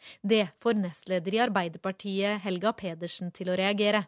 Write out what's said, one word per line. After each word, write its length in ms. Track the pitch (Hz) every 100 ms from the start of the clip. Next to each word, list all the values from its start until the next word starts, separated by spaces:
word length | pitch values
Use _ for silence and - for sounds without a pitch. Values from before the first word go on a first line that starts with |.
| - -
Det 260 | 202 220 185 -
får 140 | 233
nestleder 600 | 214 185 - - 185 170
i 40 | 220
Arbeiderpartiet, 1000 | 247 196 175 165 190 190 202 196 202 208
Helga 320 | 196 180 202
Pedersen, 600 | 233 185 165 170 - 180
til 140 | - 180
å 100 | 180
reagere. 500 | 190 208 208 214